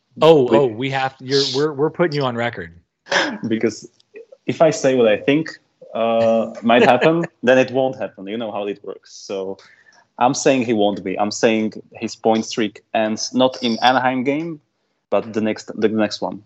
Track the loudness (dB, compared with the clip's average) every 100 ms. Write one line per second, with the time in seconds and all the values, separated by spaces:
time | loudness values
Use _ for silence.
0 | _ 2 6 6 6 4 2 -2 -4 -2
1 | -4 -6 -2 0 0 0 -2 0 -2 0
2 | 0 0 -2 -2 -4 -6 -12 -16 _ _
3 | -4 -2 -2 -4 -4 -2 -2 -4 -14 _
4 | _ -20 -20 -12 -6 2 2 4 2 4
5 | 4 2 2 0 -2 -10 _ _ -12 -4
6 | 0 2 2 2 0 -2 2 4 6 4
7 | 4 0 -4 _ 2 4 2 0 -4 -4
8 | -10 -10 -12 -10 -8 -8 -8 -8 -12 -16
9 | _ -20 -10 -8 -8 -12 -18 _ _ _
10 | _ -2 0 2 2 2 2 2 0 0
11 | -6 -4 -4 0 0 0 -2 -6 -16 -12
12 | -12 -4 0 0 -2 -4 -4 -6 _ -2
13 | -2 -4 -4 0 0 0 -4 0 2 2
14 | 0 -2 -2 -4 -4 -10 _ _ _ _
15 | -4 -2 -2 -4 -2 -4 -8 -4 -2 0
16 | -2 -4 -8 -10